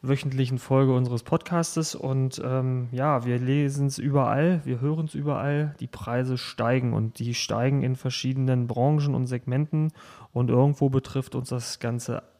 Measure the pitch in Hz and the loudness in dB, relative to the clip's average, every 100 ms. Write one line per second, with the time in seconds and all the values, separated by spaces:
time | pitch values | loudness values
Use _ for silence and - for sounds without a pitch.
0 | 131 139 147 131 127 127 - 135 135 127 | 0 0 0 0 0 -2 2 4 6 4
1 | 123 120 - 160 - 170 165 - 156 - | 2 -2 0 -2 0 -2 0 -2 -4 -4
2 | 147 135 131 - 127 131 131 127 120 123 | -2 0 0 -2 -2 0 0 -2 -4 -2
3 | 143 135 120 123 127 143 143 139 139 135 | 0 2 2 0 2 2 0 0 -2 0
4 | 143 139 123 135 165 180 143 123 139 160 | 0 2 2 2 2 2 0 -2 0 -2
5 | 156 143 143 139 143 143 151 143 127 - | -4 -4 -2 -2 0 0 -2 -6 -12 -10
6 | - 120 127 127 - - 117 127 123 110 | -4 -2 0 -2 -6 -2 2 2 2 0
7 | 110 - 117 120 - 110 123 139 131 127 | -2 -4 -4 -4 -2 0 2 2 0 -2
8 | 131 - 131 131 131 127 120 120 131 151 | -4 -4 -2 0 2 2 0 2 2 4
9 | 143 123 127 123 - 127 151 156 156 - | 2 0 -2 -4 -2 -2 0 0 -2 -4
10 | - - - 131 123 123 139 143 139 131 | -20 -20 -8 -2 2 4 4 4 2 2
11 | - 135 127 127 123 123 117 - 117 117 | -2 -6 -4 -8 -6 -6 -6 -6 -4 -4
12 | - 113 - | -4 -8 -8